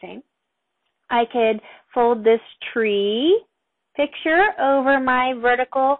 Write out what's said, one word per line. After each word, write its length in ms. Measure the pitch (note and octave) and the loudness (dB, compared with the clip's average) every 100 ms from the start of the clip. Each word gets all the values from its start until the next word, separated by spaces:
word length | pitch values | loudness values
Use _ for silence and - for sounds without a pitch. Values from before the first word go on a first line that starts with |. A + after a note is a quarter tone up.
same. 220 | F3+ G#3 - _ _ _ _ _ _ _ - | -18 -18 -20 _ _ _ _ _ _ _ -4
I 140 | A#3 A#3 | -2 -2
could 300 | B3 A3 G#3+ - - _ | 0 0 0 -8 -20 _
fold 300 | B3 A#3 A#3 | 0 0 2
this 160 | G#3+ A3+ - - - | 2 2 0 -18 -10
tree 680 | A#3+ A3 G3+ G3+ A3 D#4 G#4+ - _ _ _ _ | -4 -2 0 -2 0 2 0 -2 _ _ _ _
picture 640 | - D4 - D#4+ E4 G#4 - | -6 -6 -4 -2 2 2 0
over 400 | C4+ C#4 C4 C4+ | 0 0 2 0
my 340 | C4 B3+ B3+ B3 | 0 -2 -2 -2
vertical 600 | A#3+ B3 B3+ C4+ C4+ | 0 0 -2 0 0